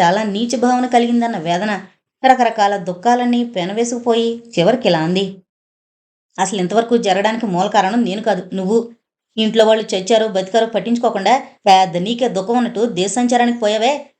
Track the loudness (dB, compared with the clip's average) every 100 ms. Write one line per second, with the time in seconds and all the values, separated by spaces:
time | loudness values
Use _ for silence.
0 | 2 2 -2 -4 -4 0 0 0 2 2
1 | 2 0 0 -4 -2 -2 -2 -6 -8 _
2 | _ _ 4 4 2 2 0 0 -4 -4
3 | 0 2 2 0 -2 -4 -4 -2 -2 -2
4 | 0 0 0 -4 -6 -2 0 2 2 0
5 | 0 -2 -4 -8 _ _ _ _ _ _
6 | _ _ _ -6 -4 -2 -2 0 0 0
7 | 0 0 0 -2 -2 -2 0 0 0 0
8 | -2 -2 -2 -4 -4 -6 -2 0 -2 -10
9 | _ _ _ -4 0 4 4 2 0 -4
10 | 0 0 0 -4 -2 0 0 -2 -2 0
11 | 0 0 2 0 -2 -4 4 4 4 -2
12 | -4 -2 -2 -2 -2 -2 -2 -2 -2 -2
13 | -2 0 0 2 2 0 0 0 0 -2
14 | -6 _